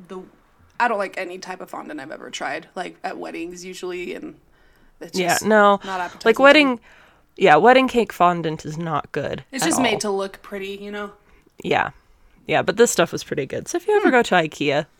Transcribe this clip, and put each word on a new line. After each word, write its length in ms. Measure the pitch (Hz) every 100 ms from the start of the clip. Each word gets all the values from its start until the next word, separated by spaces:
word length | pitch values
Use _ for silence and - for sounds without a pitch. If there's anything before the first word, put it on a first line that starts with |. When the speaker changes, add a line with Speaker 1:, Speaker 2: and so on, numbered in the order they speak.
| 175
Speaker 1:
the, 120 | 185 185 _ _ _ _ -
I 80 | 240
don't 80 | 208
like 200 | 190 190
any 200 | 185 185
type 240 | 190 180
of 80 | 175
fondant 320 | 143 - 151
I've 100 | 135
ever 180 | - 123
tried, 360 | - 139 151 165 190
like, 220 | 175 -
at 140 | 185 185
weddings 460 | 165 165 170 180
usually, 520 | 185 180 185 180 180 175
and 200 | 151 151 _ _ _ _ _ -
it's 180 | 160 185
Speaker 2:
Yeah, 120 | 170
Speaker 1:
just 160 | 160 202
Speaker 2:
no. 340 | 214 202 202 196
Speaker 1:
not 160 | 185
appetizing 200 | 175 - 226
Speaker 2:
Like, 100 | 226
Speaker 1:
to 60 |
me. 20 |
Speaker 2:
wedding, 360 | 269 294 277 247 _ - _ _ _ -
yeah, 180 | 180 151
wedding 300 | 220 262 262
cake 260 | 240 208
fondant 520 | - 175 175 160 156 -
is 120 | 156
not 340 | 170 147 -
good 320 | 151 - - -
Speaker 1:
It's 120 | 262
Speaker 2:
at 40 | 320
Speaker 1:
just 140 | 285
made 140 | 247 208
Speaker 2:
all. 40 |
Speaker 1:
to 80 | 214
look 300 | 196 196 -
pretty, 360 | - 202 196 196
you 100 | 202
know? 200 | 208 202 - _ _ _ _
Speaker 2:
Yeah. 260 | 175 147 - - _ _ _ _ -
Yeah, 140 | 147
but 160 | 123 196
this 140 | 240
stuff 200 | - 165
was 120 | 151
pretty 220 | - 156 135
good. 220 | - -
So 100 | 349
if 100 | -
you 80 | 415
ever 100 | 415
Speaker 1:
Hmm. 40 |
Speaker 2:
go 100 | 254
to 120 | 226 180
ikea, 500 | 160 - 147 143 156